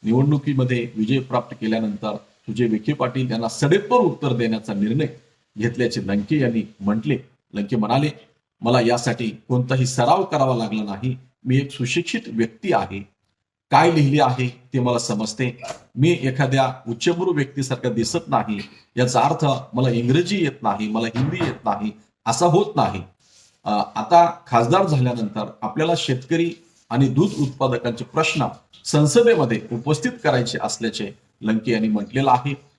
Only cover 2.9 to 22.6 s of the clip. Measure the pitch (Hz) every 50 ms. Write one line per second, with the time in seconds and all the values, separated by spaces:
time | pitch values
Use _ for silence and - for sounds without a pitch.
2.9 | 147 - 131 127 123 135 127 123 117 113 113 113 - - - 143 165 202 202 -
3.9 | 247 247 226 170 131 - - 139 120 107 117 113 110 110 - - 104 98 101 107
4.9 | 117 143 156 131 - - _ _ _ _ _ _ _ 104 107 123 123 127 123 113
5.9 | - 113 95 95 98 104 104 - 156 151 135 120 117 113 104 - - _ 98 101
6.9 | 104 113 110 151 139 127 - - _ _ _ _ - 104 101 101 - 117 107 104
7.9 | 117 135 147 151 147 - - _ _ _ _ _ _ _ - 113 120 - 120 113
8.9 | 120 123 - 127 113 - 117 110 104 - _ _ 131 123 123 - 135 131 127 -
9.9 | - - 156 147 160 190 190 - - 147 135 131 127 117 113 104 104 107 107 101
10.9 | 98 101 117 127 127 - - _ _ _ _ 127 127 139 139 139 - - 127 123
11.9 | - 170 170 - - 113 - - - 113 113 113 - - - - - 110 98 92
12.9 | 95 98 101 _ _ _ _ _ _ _ _ _ _ _ _ _ - 139 160 170
13.9 | 165 156 147 139 139 151 147 127 123 127 127 127 - - _ _ - 135 123 123
14.9 | 120 120 - - 117 104 110 110 - - 131 123 117 - - - - - - _
15.9 | _ 123 131 165 175 170 131 135 127 131 143 127 131 135 131 123 - - - -
16.9 | 117 - - 170 175 170 185 185 170 143 139 - - 143 139 127 127 123 - 127
17.9 | 110 113 113 110 - 127 - - - 117 110 - 107 98 - - - - _ _
18.9 | _ 123 123 123 - 113 113 147 156 151 156 139 131 127 - - - 123 127 131
19.9 | 117 117 120 120 135 160 175 175 202 196 170 143 131 - 113 110 101 101 107 107
20.9 | 107 113 117 110 113 120 131 151 170 180 170 143 117 - - 113 101 101 104 107
21.9 | 104 - _ _ _ _ _ 113 117 - 175 175 151 185